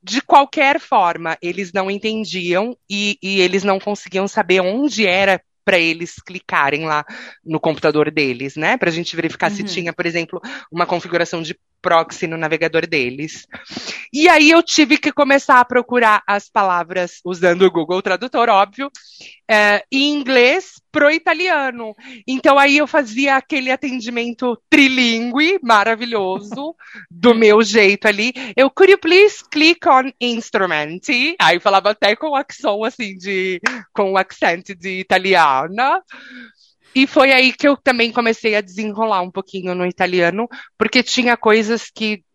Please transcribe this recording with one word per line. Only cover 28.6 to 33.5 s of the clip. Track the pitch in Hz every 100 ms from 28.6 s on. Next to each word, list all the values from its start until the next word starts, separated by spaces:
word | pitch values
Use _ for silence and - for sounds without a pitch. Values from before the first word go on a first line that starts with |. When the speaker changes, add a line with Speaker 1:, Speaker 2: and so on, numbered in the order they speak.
| 269
Speaker 1:
"Could | - 381
you | 381
please | 330 359 415 - -
click | 302 311 339 349
on | 262 262 _
instrument?" | 240 226 - 220 185 156 151 175 - 247 285 339
Aí | 175 175
falava | 208 190 190
até | 214 202 226
com | 311
o | 277
accent, | 277 - 254 202 220
assim, | - 214 190
de, | 185 190 185